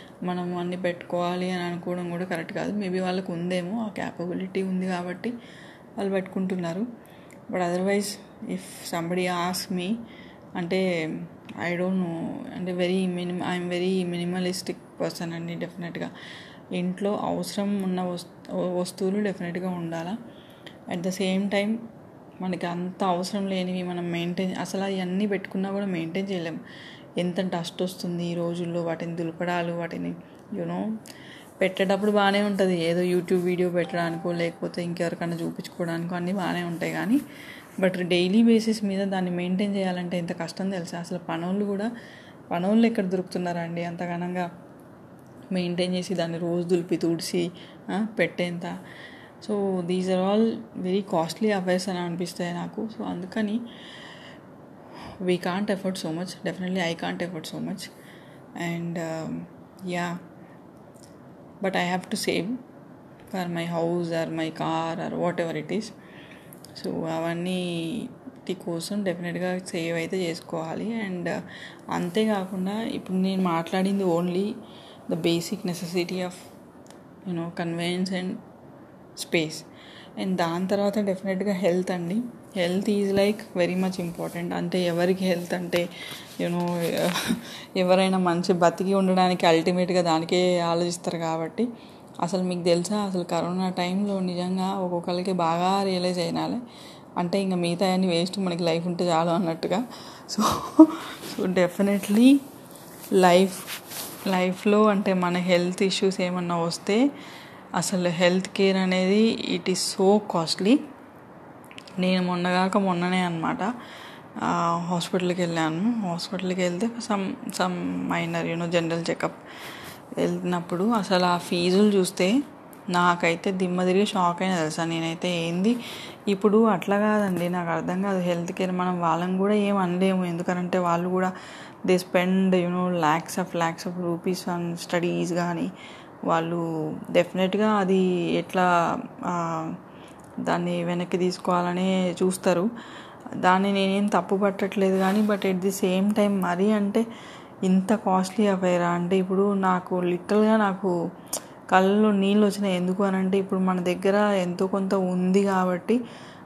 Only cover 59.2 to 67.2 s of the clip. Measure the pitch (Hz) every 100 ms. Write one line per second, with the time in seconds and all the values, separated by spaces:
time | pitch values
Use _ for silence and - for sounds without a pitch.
59.2 | 160 170 175 - - - 185 175 175 175
60.2 | - - - - - - - - - -
61.2 | - - - - 190 185 175 180 - 202
62.2 | - 180 175 247 - - - - - -
63.2 | - 190 175 170 170 170 170 175 170 165
64.2 | 160 160 160 160 160 160 165 165 156 160
65.2 | 175 175 170 156 151 180 220 - - -
66.2 | - - - - - - 196 170 165 165